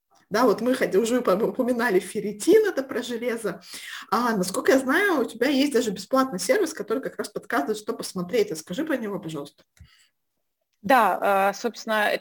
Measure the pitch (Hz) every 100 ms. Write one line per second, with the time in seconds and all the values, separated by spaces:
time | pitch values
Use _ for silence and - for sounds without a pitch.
0 | _ _ - 208 247 185 240 254 180 185
1 | 226 247 240 185 196 196 247 247 233 190
2 | 190 214 196 208 - 427 415 269 269 262
3 | 240 233 240 226 208 - - - - -
4 | - 220 240 214 180 - 311 269 254 311
5 | 403 311 233 - 262 269 285 226 226 190
6 | - 262 262 185 - 285 370 - 196 254
7 | 220 - - - - 240 262 214 - 226
8 | 202 185 175 240 202 220 - 185 320 262
9 | 214 190 160 156 143 - _ _ - _
10 | _ _ _ _ _ _ _ _ 202 262
11 | 208 175 196 196 196 196 240 220 - 214
12 | 202 208